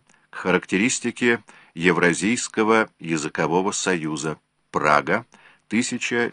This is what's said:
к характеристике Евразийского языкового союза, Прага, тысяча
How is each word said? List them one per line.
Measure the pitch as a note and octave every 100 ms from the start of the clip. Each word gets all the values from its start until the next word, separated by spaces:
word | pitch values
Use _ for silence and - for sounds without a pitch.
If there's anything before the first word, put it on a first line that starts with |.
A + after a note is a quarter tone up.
| _ _ _
к | -
характеристике | F#2 F2+ - F#2+ A#2+ - A#2+ - B2 A#2 - - -
Евразийского | E2 F2 E2 F2 D#2 F#2+ A#2+ - - A2 A2 G#2+ _
языкового | E2 D#2+ D2+ - D#2 F2 G2
союза, | - G2 F#2 D#2 D2+ D#2 D2+ _ _ _
Прага, | E2 D2 D2 C#2+ G#2 - - - _ _
тысяча | A2 B2 A#2+ - A#2+ A#2